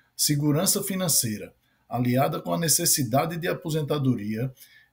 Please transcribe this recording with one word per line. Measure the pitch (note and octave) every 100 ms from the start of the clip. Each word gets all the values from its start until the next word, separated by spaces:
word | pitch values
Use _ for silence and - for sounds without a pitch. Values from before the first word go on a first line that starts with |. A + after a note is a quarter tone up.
| _ -
segurança | - D3 D3 D3 F#3 G3+
financeira, | - F#3 F3+ - A2 G#2 - _ _ _ _
aliada | A#2+ B2 B2 D#3 D#3+
com | F3
a | E3+
necessidade | E3 D#3+ E3+ - A#2+ C3 E3 E3+
de | F3
aposentadoria, | E3 E3 D#3 D3 D3+ C3 G#2 G#2 A2 C3 - - - _